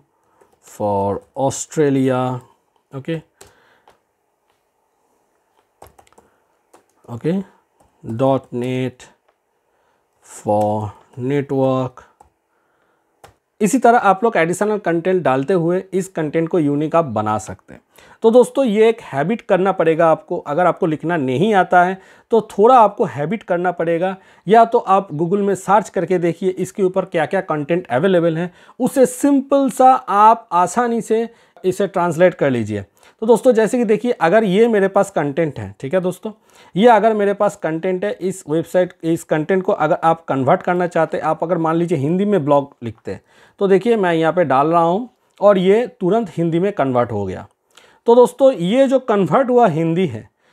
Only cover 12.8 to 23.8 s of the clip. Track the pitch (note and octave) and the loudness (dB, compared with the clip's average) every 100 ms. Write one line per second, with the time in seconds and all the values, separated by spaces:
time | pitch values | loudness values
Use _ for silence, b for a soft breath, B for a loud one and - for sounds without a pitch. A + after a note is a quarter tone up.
12.8 | _ _ _ _ - _ _ - G#3 C4 | _ _ _ _ -20 _ _ -4 -2 2
13.8 | A#3 A#3 G3 F#3+ A3+ G3 E3 F3 G#3 G#3 | 4 4 2 0 0 0 0 -2 -2 -2
14.8 | F3 E3+ F3 F#3 C#3 C3 C#3 F#3+ E3 F3+ | -2 -2 0 0 0 0 0 0 0 -2
15.8 | F#3 F#3+ F3+ - D3+ E3 D#3+ F#3 C#3+ C#3+ | -4 -6 -6 -6 -4 -2 -2 0 0 -2
16.8 | D#3 E3 D3 G#2+ G#2+ G#2+ - - - B1+ | 0 0 0 -2 -2 -4 -6 -18 -20 -20
17.8 | _ b b b A3+ A#3+ A#3+ C#4 C4+ G#3 | _ b b b 2 4 4 2 0 2
18.8 | A3 A3+ - C#3 D#3+ A#3 - F#3 F#3+ F#3 | 2 0 -6 -6 -4 -4 -2 0 0 0
19.8 | E3 D#3+ E3 D#3 - F3 - D3 F3+ D3+ | 0 2 2 0 -4 -10 -6 0 0 0
20.8 | E3+ D3+ D#3 E3+ C3 B2+ G#3+ G3+ F3+ F3+ | -2 -2 -4 -4 -2 0 2 2 2 2
21.8 | F3 F#3+ b b b A3+ G#3+ - A3 B3+ | 2 -2 b b b -2 -2 2 4 6
22.8 | G#3 G3+ F#3+ B2 D3 A3 - F3 F3+ F3 | 4 0 -6 -4 -6 -6 -4 -4 -2 -2